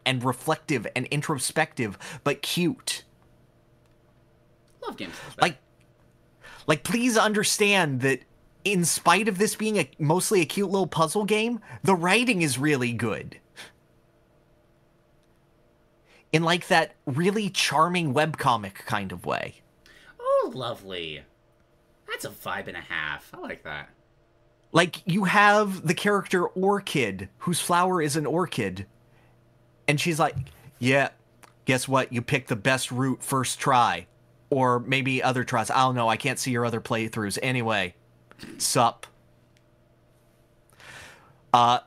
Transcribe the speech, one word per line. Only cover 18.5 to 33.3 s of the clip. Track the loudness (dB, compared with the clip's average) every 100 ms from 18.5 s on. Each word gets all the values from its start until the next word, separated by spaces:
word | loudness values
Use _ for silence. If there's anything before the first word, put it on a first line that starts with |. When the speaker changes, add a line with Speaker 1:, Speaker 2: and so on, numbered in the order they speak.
| 0 -2 -12 -6
Speaker 1:
kind | -6 -6
of | -8 -6
way. | -4 -6 -14 _ _ -20 -20 -20 -10
Speaker 2:
Oh, | 0 0 0
lovely. | -4 -8 -10 -10 -10 -10 -12 -16 _ _ _ _ _ _ _ -14
That's | -12 -12
a |
vibe | -12 -10 -8 -8
and | -12
a |
half. | -10 -8 -6 -8 -12
I | -16
like | -14 -14
that. | -12 -14 -14 _ _ _ _ _ _ _ _
Speaker 1:
Like, | 2 2 0 -2
you | 0
have | 2 6 6 6 4 -2 -2
the | -2
character | 0 0 0 0 0
Orchid, | 0 0 0 0 -2 0 -2 -10 -10
whose | -4 -4
flower | 0 2 2 2
is | 0 0
an | 0
orchid. | 0 -2 -2 -4 -4 -12 _ _ _ _ _ _ _ _ _ -2
And | -2
she's | 0 2
like, | 0 0 -10 -12 -20 -2
"Yeah, | 2 4 2 -4 _ _ -20 _ 0
guess | 0 2
what? | 0 0
You | -2
picked | -2 -2 -2
the | -2
best | 0 0 0
route | -2 -2 -2
first | -4